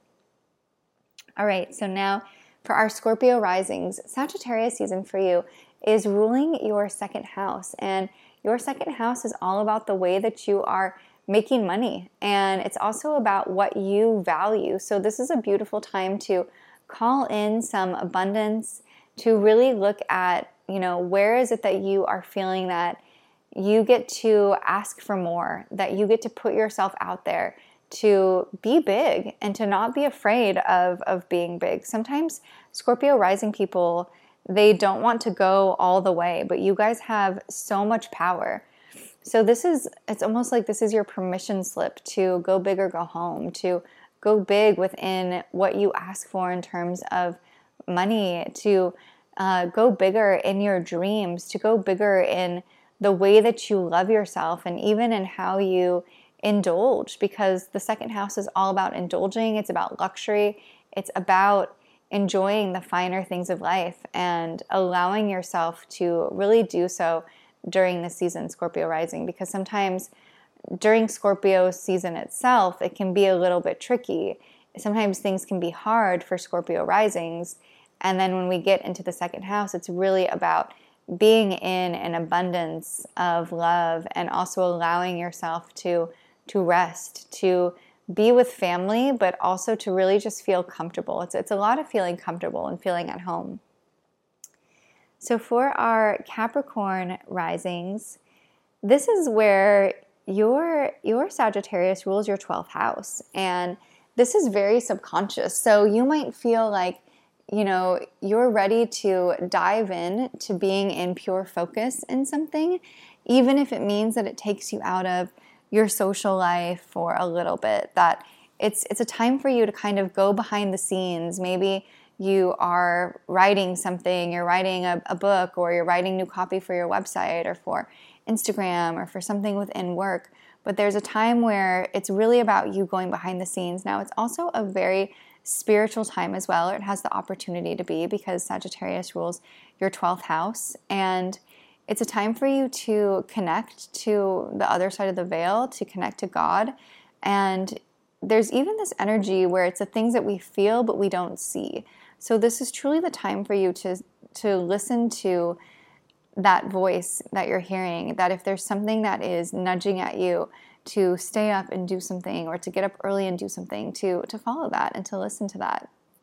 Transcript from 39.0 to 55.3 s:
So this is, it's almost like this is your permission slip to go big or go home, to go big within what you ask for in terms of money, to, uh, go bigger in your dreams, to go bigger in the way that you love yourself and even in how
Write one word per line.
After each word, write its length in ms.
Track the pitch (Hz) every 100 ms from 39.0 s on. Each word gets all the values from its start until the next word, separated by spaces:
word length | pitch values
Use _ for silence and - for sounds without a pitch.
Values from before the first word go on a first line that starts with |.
| - _
So 200 | - 233
this 220 | 214 233 359
is, 240 | 311 - - -
it's 160 | 214
almost 300 | 196 226 240
like 140 | 233 233
this 140 | 208
is 120 | 220
your 100 | 220
permission 600 | 202 - 185 180 - 196
slip 380 | 185 - - - -
to 340 | - 190 180
go 200 | 170 190
big 200 | 185 190
or 80 | 190
go 160 | 170
home, 480 | 170 165 175 151 156
to 300 | 175 214 180 - - - _
go 200 | 208 214
big 380 | 190 202 214 202
within 640 | 185 - 185 185 185 180 -
what 240 | 180 190 196
you 180 | 202
ask 340 | - 180 190 -
for 240 | 190 180
in 100 | 180
terms 420 | 180 180 175 175 -
of 260 | 180 180 170 _ _ _ _ -
money, 640 | 180 190 220 196 175 - -
to, 380 | 214 196 185 180 - _ _ -
uh, 280 | 190 185 175
go 240 | 175 233
bigger 420 | 196 190 202 208
in 260 | 185 - 196
your 200 | 202 190
dreams, 680 | 165 175 190 214 190 175 -
to 80 | 214
go 200 | 214 226
bigger 420 | 190 185 208 190
in 440 | 180 175 180 175 - _ _ _
the 120 | 202
way 280 | 190 196 208
that 300 | 220 233 -
you 100 | 202
love 300 | 175 170 190
yourself 560 | 220 196 - 165 175 185
and 140 | 175
even 340 | 208 214 240
in 100 | 220
how 360 | 190